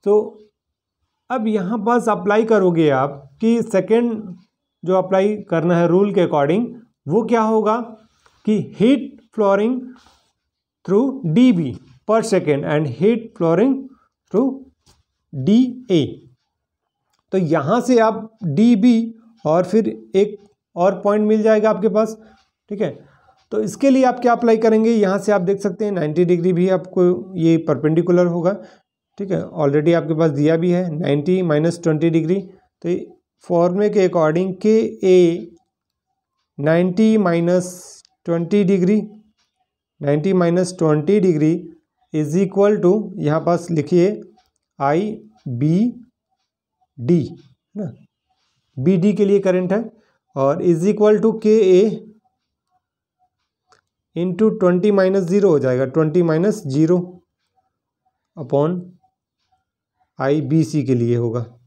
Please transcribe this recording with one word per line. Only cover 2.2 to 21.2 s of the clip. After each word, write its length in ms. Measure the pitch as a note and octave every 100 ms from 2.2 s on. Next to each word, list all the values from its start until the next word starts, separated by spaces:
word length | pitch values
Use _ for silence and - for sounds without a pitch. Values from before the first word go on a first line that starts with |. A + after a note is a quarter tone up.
| F#3 G#3+ A3+
करोगे 440 | G#3+ F#3 E3 D#3 C3
आप 200 | C#3 - - _
कि 200 | A3+ A#3
सेकंड 720 | A3+ F#3+ F#3 A3 A#3+ G#3+ G#3 F3+ _ _ _ _
जो 120 | E3+ F#3
अप्लाई 380 | F#3 F#3+ G3+ G#3 -
करना 280 | E3 E3+ E3+
है 100 | E3+
रूल 260 | F3 G3+
के 140 | F#3+ E3+
according, 400 | D3+ C#3+ F3+ A#2+ - _ _ C3+
वो 160 | G3 A3+
क्या 160 | A#3
होगा 360 | A3 A3 G#3 A3+ A#3 - _ _ _ _ -
कि 100 | G#3+ - -
heat 260 | A3 C#4 - - _ -
flowing 380 | G3+ G3 A3 B3+ C4 - _ _ _ _ _ _ _ _ -
through 220 | G3+ C4+ C4+ F#3
D 180 | E3 B3+
B 180 | F3+ C#3 - _ _ -
per 140 | A3+ A3
second 400 | F#3 D3 C#3 D#3
and 200 | D3+ D3+ A#2
heat 260 | G3 A#3 A#3 -
flowing 360 | E3+ E3+ C4 C4+ - - _ _ _
through 160 | F#3 C4 C4+ - _ _ _ _ _ _
D 220 | C#3+ C3+ A3+ B3+ A#3+ -
A। 80 | F3 C3 - - _ _ _ _ _ _ _ _ _ _
तो 40 | F#3+
यहाँ 420 | E3 D#3+ C#3 A#3+
से 160 | B3 A#3+
आप 300 | A3 G#3+ - _ F3
डी 300 | C#3 A3+ A3+
बी 200 | B3 A3+ A3+ - _ _ D3
और 180 | E3 F3+
फिर 240 | A3 A3 - - F#3+
एक 200 | G#3+ - _ _ _ -
और 240 | F#3 G3
पॉइंट 240 | G3+ G#3